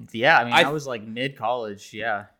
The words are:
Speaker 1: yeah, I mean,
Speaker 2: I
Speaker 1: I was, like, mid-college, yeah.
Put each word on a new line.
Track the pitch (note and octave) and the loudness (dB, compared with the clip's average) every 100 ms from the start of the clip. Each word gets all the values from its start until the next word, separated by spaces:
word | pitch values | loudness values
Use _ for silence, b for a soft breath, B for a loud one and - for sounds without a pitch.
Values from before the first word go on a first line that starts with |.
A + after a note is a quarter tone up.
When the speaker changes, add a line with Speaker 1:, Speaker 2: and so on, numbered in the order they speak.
| A#2 | -12
Speaker 1:
yeah, | A2+ B2+ D#3+ | 0 4 4
I | |
mean, | A#2+ | 4
Speaker 2:
I | C#3+ | 4
Speaker 1:
I | E3 | 4
was, | D3+ C3+ | 0 -6
like, | A#2+ | -10
mid-college, | A2 A2 C3+ C#3 A2+ B2 A2 G2 - | -10 -6 -6 -4 -4 -2 -4 -10 -14
yeah. | A2 A2 G#2 G2+ _ | -8 -4 -6 -8 _